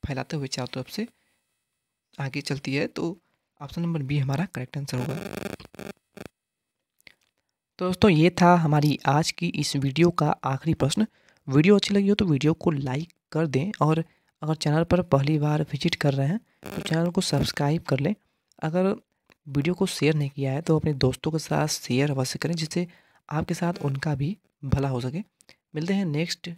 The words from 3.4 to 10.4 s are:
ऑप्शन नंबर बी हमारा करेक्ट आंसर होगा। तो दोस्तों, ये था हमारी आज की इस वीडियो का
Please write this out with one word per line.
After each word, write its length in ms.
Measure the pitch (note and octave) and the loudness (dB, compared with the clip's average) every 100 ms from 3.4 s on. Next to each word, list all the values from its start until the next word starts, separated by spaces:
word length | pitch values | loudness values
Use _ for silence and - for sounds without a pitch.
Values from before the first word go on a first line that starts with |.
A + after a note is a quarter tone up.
| _ _ | _ _
ऑप्शन 220 | C#3+ - | -14 -6
नंबर 200 | E3+ D#3+ | -4 -4
बी 160 | C3+ D3 | -2 -2
हमारा 260 | C3+ C3+ F#3+ | 0 -2 -4
करेक्ट 300 | - B2+ C#3+ | -6 -10 -10
आंसर 220 | C#3+ B2+ | -6 -6
होगा। 160 | B2+ C3+ - - - - - - - - _ - - _ _ _ _ _ _ _ - _ _ _ _ _ _ - | -4 -6 -8 -10 -10 -12 -16 -16 -16 -16 _ -20 -20 _ _ _ _ _ _ _ -20 _ _ _ _ _ _ -6
तो 80 | F#3 | -4
दोस्तों, 240 | F3+ G#3+ | 4 6
ये 200 | D#3 E3+ | 8 6
था 220 | F3 F3 F3 | 6 6 8
हमारी 420 | D#3+ D3+ D3 C#3 - | 6 4 4 2 2
आज 220 | C#3+ E3 | 2 0
की 160 | - F3 | -2 -4
इस 240 | - C#3+ C#3+ | -4 -4 -2
वीडियो 340 | C3+ C3+ E3+ | -2 4 2
का 180 | F3 D3+ - | 4 0 0